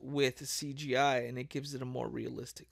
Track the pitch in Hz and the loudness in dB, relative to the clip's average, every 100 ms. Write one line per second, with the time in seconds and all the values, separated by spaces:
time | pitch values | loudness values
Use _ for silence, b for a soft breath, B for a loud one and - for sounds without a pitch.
0 | 131 143 135 - 139 - 147 139 147 127 | -2 4 4 2 -4 -4 -4 -6 0 4
1 | 143 127 120 127 131 143 143 135 127 127 | 6 4 2 -4 -4 -4 -4 -6 -4 -2
2 | 113 123 117 123 123 - - | -2 -2 -4 -6 -8 -12 -12